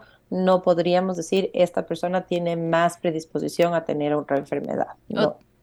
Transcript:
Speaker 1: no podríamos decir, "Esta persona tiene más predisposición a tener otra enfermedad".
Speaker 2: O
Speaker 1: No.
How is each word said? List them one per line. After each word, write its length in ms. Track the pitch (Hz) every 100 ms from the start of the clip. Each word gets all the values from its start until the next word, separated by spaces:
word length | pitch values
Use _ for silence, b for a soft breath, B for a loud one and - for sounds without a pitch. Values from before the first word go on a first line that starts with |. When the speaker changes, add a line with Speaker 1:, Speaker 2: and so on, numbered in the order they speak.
| B B -
Speaker 1:
no 320 | 185 185 185
podríamos 560 | 185 170 170 180 190 175
decir, 340 | 160 190 180
"Esta 320 | - 175 185 175
persona 400 | 170 175 185 -
tiene 300 | 175 170 170
más 420 | 165 165 170 -
predisposición 760 | 175 160 160 147 147 - 170
a 100 | 165
tener 300 | - 151 147
otra 240 | 147 139 143
enfermedad". 500 | 143 143 - - - - -
Speaker 2:
O 40 |
Speaker 1:
No. 240 | - 147 - _ _